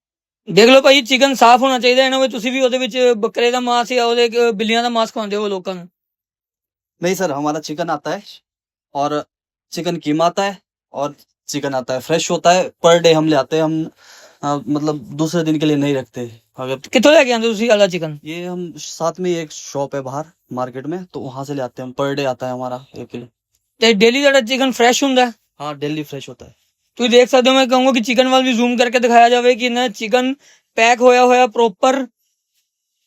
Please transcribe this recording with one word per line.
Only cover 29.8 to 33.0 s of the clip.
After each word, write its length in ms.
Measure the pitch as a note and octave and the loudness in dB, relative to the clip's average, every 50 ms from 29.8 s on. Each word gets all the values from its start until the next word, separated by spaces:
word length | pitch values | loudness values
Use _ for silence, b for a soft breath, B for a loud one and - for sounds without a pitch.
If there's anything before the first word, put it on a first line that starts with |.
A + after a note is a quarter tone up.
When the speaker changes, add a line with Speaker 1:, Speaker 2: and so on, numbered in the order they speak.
| B3+ A#3+ | -2 -4
Speaker 1:
ਚਿਕਨ 440 | - - A3+ G#3 B3 B3 B3+ C4 C#4 b b b b b b _ _ | -4 -8 -4 -2 0 0 0 -2 -4 b b b b b b _ _
ਪੈਕ 260 | A3+ A3+ A#3 B3 A3 | 0 2 2 2 4
ਹੋਇਆ 240 | B3 B3+ B3 B3 B3+ | 6 6 6 6 6
ਹੋਇਆ 220 | B3 B3 B3 B3+ | 4 6 4 4
ਪ੍ਰੋਪਰ। 600 | A#3 - A#3 A#3 A3+ F3+ _ C4 C4 C4 C#4 B3 - _ _ _ _ _ _ _ _ _ _ _ _ _ _ _ _ _ _ | 2 2 0 0 0 0 _ 0 0 2 0 -4 -8 _ _ _ _ _ _ _ _ _ _ _ _ _ _ _ _ _ _